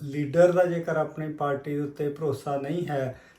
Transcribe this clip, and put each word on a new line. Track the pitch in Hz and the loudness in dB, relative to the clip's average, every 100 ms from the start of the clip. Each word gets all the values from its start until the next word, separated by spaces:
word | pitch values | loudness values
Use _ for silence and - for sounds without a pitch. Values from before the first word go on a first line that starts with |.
ਲੀਡਰ | 143 143 143 165 175 | -8 -4 0 6 6
ਦਾ | 175 | 6
ਜੇਕਰ | 175 170 165 156 | 2 2 -2 -2
ਆਪਣੀ | 156 - 156 | -2 -4 -6
ਪਾਰਟੀ | 151 143 139 147 | -2 -2 -2 -2
ਦੇ | 143 | -4
ਉੱਤੇ | 143 143 147 | -4 -4 -4
ਭਰੋਸਾ | 143 156 - 147 143 | -2 -2 -2 -2 -4
ਨਹੀਂ | 139 175 170 | -2 -4 -2
ਹੈ, | 143 131 - - | -2 -2 -6 -16